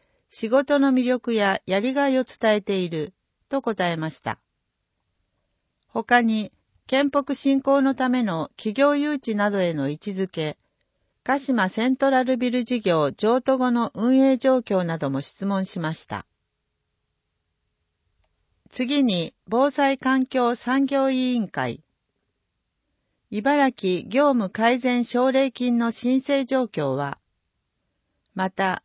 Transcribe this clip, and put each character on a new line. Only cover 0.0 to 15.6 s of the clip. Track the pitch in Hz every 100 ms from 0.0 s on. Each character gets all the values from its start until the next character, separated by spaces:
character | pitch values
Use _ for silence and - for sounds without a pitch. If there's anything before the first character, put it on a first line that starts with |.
| _ _ _
仕 | - 220
事 | 262 277 285
の | 277
魅 | 254 240
力 | 254 -
や | 226 196 196
や | - 196
り | 247
が | 269 277
い | 262
を |
伝 | 254 - 220 208
え |
て | 196 196
い | 175
る、 | 160 147 - _ _ _
と | 269
答 | 254 202 175
え | 160
ま | 156
し | -
た。 | 117 107 _ _ _ _ _ _ _ _ _ _ _ _ _ _ _
他 | 226 - 240
に、 | 233 220 208 _ _ _ -
県 | 262 285
北 | 285 277
振 | 269 277 269
興 | 277 277
の | 269
た | 262 254
め | 254
の | 214 165 147 -
企 | 214
業 | 214 285 294
誘 | 294
致 | 285 -
な | 208 208
ど | 202
へ | 180
の | 156 139
位 |
置 | 151 214
づ | 190 190
け、 | - 156 - _ _ _ _ _ _
鹿 | - 277
島 | 277 240 185
セ | 220 247
ン | 262
ト | 269
ラ | 262
ル | 254 254
ビ | 247
ル | 247
事 | 226 247
業 | 196 160 147
譲 | 110 214 254
渡 | 262 262
後 | 254
の | 240 226
運 | - 233 262
営 | 269 262
状 | 262 262
況 | - 190
な | 170 160
ど | 139
も | 135
質 | - -
問 | 196 196